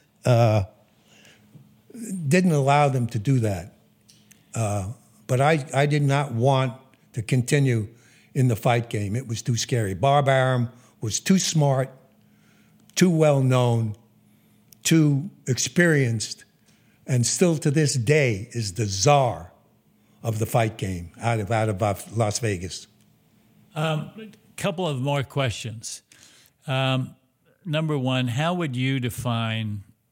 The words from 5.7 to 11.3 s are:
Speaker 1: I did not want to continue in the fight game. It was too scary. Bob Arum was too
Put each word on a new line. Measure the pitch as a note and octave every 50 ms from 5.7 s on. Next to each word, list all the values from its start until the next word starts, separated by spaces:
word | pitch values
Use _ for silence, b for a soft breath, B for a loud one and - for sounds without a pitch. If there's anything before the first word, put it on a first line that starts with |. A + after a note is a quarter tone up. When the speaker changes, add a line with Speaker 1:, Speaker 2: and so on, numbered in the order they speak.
| -
Speaker 1:
I | C3+ D3
did | D3 D3 D3
not | C#3+ C3+ C3+ C#3+ C#3+ -
want | A#2 A2+ A#2+ C#3 C3+ C3 C3 B2+ A2+ - - _ _ _ _ _ -
to | B2
continue | A2 - C#3 B2+ A#2+ - D3+ C#3+ C#3 C3 A#2+ A2 G2+ - b b b b b b b b b
in | B2 B2+
the | B2 A2+
fight | - - C3 A#2+ A#2+ A#2 -
game. | - G#2+ G#2 F#2+ G#2
It | B2+ C3+
was | A#2+ A#2 G#2+
too | - - A#2
scary. | A2 - - C3 A#2 G#2+ F#2+ F#2+
Bob | E2+ C3+ C#3 C#3 D3 C#3 C3+
Arum | C3+ C3 C3 C3 B2+ B2 A#2+ A#2 b b b b b b
was | - G#2+ - -
too | - -